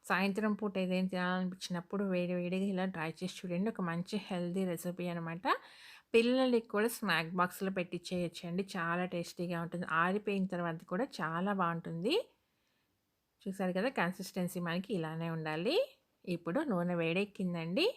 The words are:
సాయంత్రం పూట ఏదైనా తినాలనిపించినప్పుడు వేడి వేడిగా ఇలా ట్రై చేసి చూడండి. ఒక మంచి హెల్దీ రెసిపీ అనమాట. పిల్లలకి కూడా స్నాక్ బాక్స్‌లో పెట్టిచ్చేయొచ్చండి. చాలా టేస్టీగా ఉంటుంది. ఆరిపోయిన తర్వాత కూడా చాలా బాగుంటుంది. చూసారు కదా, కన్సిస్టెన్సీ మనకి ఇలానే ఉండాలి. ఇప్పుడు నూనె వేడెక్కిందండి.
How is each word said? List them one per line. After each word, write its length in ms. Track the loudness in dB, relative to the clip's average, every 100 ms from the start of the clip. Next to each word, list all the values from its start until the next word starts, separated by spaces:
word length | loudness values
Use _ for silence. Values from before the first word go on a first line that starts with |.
| 0
సాయంత్రం 460 | 2 2 2 0
పూట 200 | 0 -2 0
ఏదైనా 300 | 2 2 0
తినాలనిపించినప్పుడు 920 | 0 0 0 -2 -4 -6 -6 -4 -2 0
వేడి 280 | 0 2
వేడిగా 320 | 0 0 0 0
ఇలా 180 | 0 -2
ట్రై 220 | -2 -6
చేసి 240 | -4 -8
చూడండి. 340 | -8 -4 0 0
ఒక 120 | 0
మంచి 340 | -2 -2 -4 -6
హెల్దీ 400 | -4 -4 -2 -2
రెసిపీ 420 | -2 -2 -4 -4 -4
అనమాట. 360 | -4 -6 -4 0 -2 -2 -20 -20 -20 _
పిల్లలకి 580 | 6 6 4 6 4 2
కూడా 200 | 2 2
స్నాక్ 440 | 0 2 4 4
బాక్స్‌లో 380 | 2 2 2 -2
పెట్టిచ్చేయొచ్చండి. 920 | 0 -2 -4 -4 -2 -2 -4 -4 -4 -2
చాలా 360 | -2 0 0 0
టేస్టీగా 520 | -2 -6 -4 -4 -2
ఉంటుంది. 260 | -4 -4 -2
ఆరిపోయిన 520 | 2 4 2 0 0 0
తర్వాత 340 | 0 -2 -4
కూడా 220 | -4 -2 -2
చాలా 400 | -4 -2 0 0
బాగుంటుంది. 600 | 2 2 0 -4 -4 0 0 0 _ _ _ _ _ _ _ _ _ _ _ -10
చూసారు 260 | -2 -2
కదా, 160 | 0 0
కన్సిస్టెన్సీ 680 | 2 0 0 -6 -2 -2 -2
మనకి 300 | -2 -2 -2
ఇలానే 360 | -2 -2 -4 -4
ఉండాలి. 460 | -4 -2 -2 2 2 0 -4 _ _
ఇప్పుడు 360 | -6 -4 -2 -2
నూనె 300 | 0 0 2
వేడెక్కిందండి. 920 | 2 2 2 -2 -2 -4 -2 -2 2 2